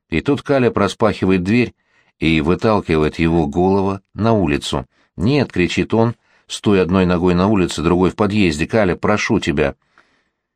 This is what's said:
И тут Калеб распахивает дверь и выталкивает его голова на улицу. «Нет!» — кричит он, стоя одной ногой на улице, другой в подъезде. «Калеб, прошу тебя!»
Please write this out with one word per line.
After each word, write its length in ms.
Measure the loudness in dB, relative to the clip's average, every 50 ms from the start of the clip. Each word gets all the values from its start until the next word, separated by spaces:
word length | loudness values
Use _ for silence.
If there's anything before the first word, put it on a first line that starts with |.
| _ _
И 140 | -6 -4
тут 200 | -2 -2 -2 -2
Калеб 340 | -2 -2 0 0 0 0 0
распахивает 680 | 0 -2 -2 0 0 0 0 0 0 0 0 2 0
дверь 320 | 0 0 0 0 0 -2 -6 _ _ _ _ _ _ _ _ _
и 220 | 0 0 0 2
выталкивает 800 | 2 0 0 0 0 0 0 0 0 0 0 0 0 0 -2 -2
его 280 | 0 0 2 0 0
голова 540 | 0 0 0 0 2 2 0 0 -2 -6 -8 -12 _ -8
на 180 | -4 -2 0
улицу. 540 | 0 0 0 0 -2 -4 -4 -6 -6 -6 -8 -10 _ _ _ _ _
«Нет!» — 360 | -4 -2 0 0 0 -2 -2
кричит 420 | -2 -2 -2 0 0 -2 -2 0 0
он, 220 | 0 0 0 -2 -6 _ _ _ _ _
стоя 360 | -16 -14 -4 0 0 2 2
одной 240 | 2 2 2 2 2
ногой 280 | 2 0 0 2 2 2
на 140 | 2 2 2
улице, 340 | 2 0 0 -2 -2 -2
другой 280 | 0 0 2 2 2 0
в 60 | 0
подъезде. 500 | 0 -2 0 0 0 0 0 0 -2 -4
«Калеб, 340 | -2 0 0 0 0 -2 -2
прошу 400 | -2 -2 -2 -2 -2 -2 -2 -2
тебя!» 340 | 0 -2 -2 0 -2 -2 -4 _ _ _ _ _ _ _ _ _ _ _ _ _ _ _ _